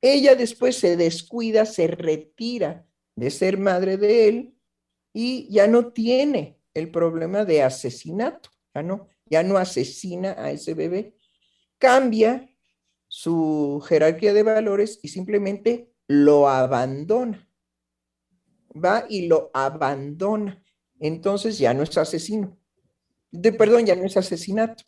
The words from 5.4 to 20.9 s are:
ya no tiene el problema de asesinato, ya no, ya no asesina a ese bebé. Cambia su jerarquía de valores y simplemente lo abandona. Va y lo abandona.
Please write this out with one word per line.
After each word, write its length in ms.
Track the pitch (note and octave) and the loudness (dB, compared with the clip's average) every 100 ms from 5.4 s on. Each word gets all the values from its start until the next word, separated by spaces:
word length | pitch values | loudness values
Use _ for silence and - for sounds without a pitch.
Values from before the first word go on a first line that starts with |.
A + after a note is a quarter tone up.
| - | -2
ya 140 | G3+ G3+ | 4 6
no 240 | A#3 A#3+ | 4 2
tiene 680 | A#3 A3+ B3+ D4 C4 C#3+ _ _ | -4 0 2 0 -2 -6 _ _
el 180 | - E3 | -10 -6
problema 520 | E3 E3 E3 E3 G3 G#3 | -2 -2 -2 -4 -4 2
de 180 | D#3 | 2
asesinato, 840 | C3 C3 - - D#3+ F3+ B3+ E4 _ _ _ D3 | 2 0 -10 -12 -12 -6 -6 -6 _ _ _ -10
ya 80 | |
no, 240 | D#3+ G3 G3 _ _ | -8 -8 -12 _ _
ya 160 | D#3 | 0
no 140 | F3+ G3 | 2 0
asesina 800 | F#3 D3+ C3+ - F#3 F3 F#3+ - | 0 -4 -6 -8 -12 -8 -8 -8
a 140 | C3 | -8
ese 220 | D3 - | -10 -8
bebé. 420 | D#3+ D#3 F#3 A3 _ _ _ _ _ _ _ | -6 -6 -6 -8 _ _ _ _ _ _ _
Cambia 680 | C4 B3+ C4 A3 A3 B3+ - _ _ _ _ _ _ | 4 4 2 2 2 0 -10 _ _ _ _ _ _
su 760 | - - E3 D#3+ D3+ D3 C#3+ - | -12 -4 -2 0 -2 -2 -4 0
jerarquía 460 | D#3+ D#3 E3 G#3 | 2 2 2 2
de 100 | G#3 | 2
valores 560 | G#3+ A3 A3 G3 G#3+ - | 2 2 0 0 -2 -4
y 60 | G3 | -14
simplemente 800 | F#3+ F#3 G#3 G3 G3 A3+ A#3 - _ _ | -12 -4 -2 -2 -2 -2 -2 -8 _ _
lo 400 | C#3+ C#3+ D3 C#3+ | 4 6 6 6
abandona. 1000 | C3 B2+ C#3 C3 C3+ D#3 A3 B3 F#3+ _ _ _ _ _ _ _ _ _ _ _ _ _ | 4 2 0 -2 -6 -4 -2 -2 -8 _ _ _ _ _ _ _ _ _ _ _ _ _
Va 320 | D#3 F3+ G#3+ - | -4 0 0 -2
y 180 | G#3 F3 | -6 0
lo 240 | D#3+ - | 0 0
abandona. 1120 | C3 C3+ D#3 C#3 C#3 C#3+ D3+ F#3+ G#3+ G#3 F#3 _ _ _ | -4 -4 -2 -4 -4 -8 -6 -4 -4 -6 -10 _ _ _